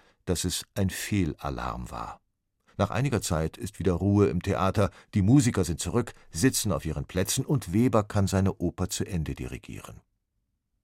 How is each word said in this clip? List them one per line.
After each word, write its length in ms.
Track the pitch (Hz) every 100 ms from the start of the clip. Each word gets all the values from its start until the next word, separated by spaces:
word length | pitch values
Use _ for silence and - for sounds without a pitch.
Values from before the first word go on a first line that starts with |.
| _ _
dass 220 | - 87 90
es 180 | - - -
ein 140 | 95
Fehlalarm 1000 | - - 104 80 - 73 62 60 58 58
war. 300 | 58 57 - _ _ _ _ _ -
Nach 140 | 98
einiger 300 | 110 139 101
Zeit 360 | - 80 80 -
ist 220 | - -
wieder 140 | 90
Ruhe 340 | 85 95 101 98
im 140 | 82
Theater, 500 | 101 67 95 101 98 - - 104
die 80 |
Musiker 420 | 95 143 120 101 85
sind 160 | 80
zurück, 320 | 87 104 117 - -
sitzen 420 | 82 131 - 107
auf 140 | 73 78
ihren 200 | 73 67
Plätzen 380 | 90 95 -
und 300 | 131 147 -
Weber 300 | 98 127 117
kann 240 | 104 104 95
seine 260 | 95 95
Oper 340 | - 87 - 90
zu 160 | -
Ende 300 | 92 90 73
dirigieren. 680 | 67 62 62 - - - - _ _ _ _ _ _ _ _